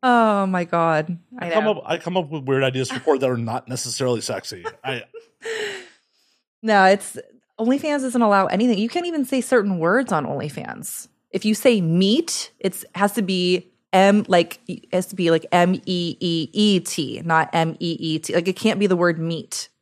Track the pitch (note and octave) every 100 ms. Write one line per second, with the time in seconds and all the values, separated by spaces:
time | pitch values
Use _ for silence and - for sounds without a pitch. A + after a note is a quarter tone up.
0 | C4 A#3+ A3 G3+ F#3+ F#3 F3 E3+ E3 D#3
1 | D#3 E3+ _ B3 F3 E3+ G#3+ F#3 - E3
2 | E3+ F#3 D#3 D#3 C3+ C3+ C3+ C3 C3 C3
3 | C#3 C#3 B2+ B2 A#2 B2 - B2 A#2+ A2+
4 | B2+ A#2 G2+ G#2 - F#2+ F2 - C3 B2+
5 | - A4+ - _ A4+ A4 G#4 G4 F4+ _
6 | _ _ _ _ _ _ A3 G#3 F#3+ G3+
7 | - - - _ _ _ A3+ C4+ D#4 D4
8 | C4 A#3+ A3+ G3 F#3+ F#3 B3 G3+ A3+ F4
9 | F4 D#4+ B3+ C4 A#3 B3 G3+ F#3 D#3+ A3
10 | C4 E3+ C#3 C#3 D3 C#3+ - - - -
11 | - _ _ F#3+ G#3+ G#3 C4+ A3+ E3 E3+
12 | F#3+ A#3+ E4 - - _ F#3+ - - F3+
13 | G3+ G3+ F#3 F#3 F3+ F3+ - _ _ F#3
14 | G3 G#3 G3+ F#3 E3+ - - F#3 _ F#3
15 | F3+ F#3 E3+ E3 - F3 F3 F#3+ - F3+
16 | E3+ - F3 E3 D#3 - G#3 F#3+ E3+ -
17 | C#3 A2 E3 D#3+ D#3 E3+ E3 - E3+ E3
18 | D#3+ D#3 - E3+ E3+ F#3 G#3+ F3+ G3+ F3+
19 | F3 E3 E3 E3 - - - _